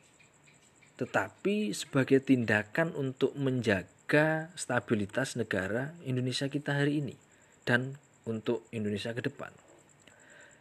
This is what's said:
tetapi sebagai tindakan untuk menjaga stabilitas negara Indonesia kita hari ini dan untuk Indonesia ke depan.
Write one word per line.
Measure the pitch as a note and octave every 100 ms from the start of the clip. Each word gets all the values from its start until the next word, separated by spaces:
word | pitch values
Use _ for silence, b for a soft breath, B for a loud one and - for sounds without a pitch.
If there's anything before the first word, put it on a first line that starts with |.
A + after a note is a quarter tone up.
| _ _ _ _ _ _ _ _ _ -
tetapi | B2 A2+ G2 - F#3+ G#3 G#3
sebagai | F#3 - C#3 B2+ C3+
tindakan | - B2+ A2+ G#2+ G#2 - E3
untuk | D#3 C3+ B2+ C3+ C#3
menjaga | C3+ B2+ A2+ G2 F2+ _ - D3 D#3 D#3 D#3+ -
stabilitas | - B2 - A2 G2 - C3
negara | B2 A2 G2 F#2 A2+ C#3 -
Indonesia | C3 B2+ B2+ B2 C#3
kita | C#3+ C#3+ C#3+
hari | C#3+ D3
ini | C3+ - _ b b b
dan | - B2 C3 C#3 _ _ -
untuk | A2 A#2+ A#2 -
Indonesia | A#2 G#2 G#2 A#2 A#2
ke |
depan. | C3 - - - - - _ _ - B B B B B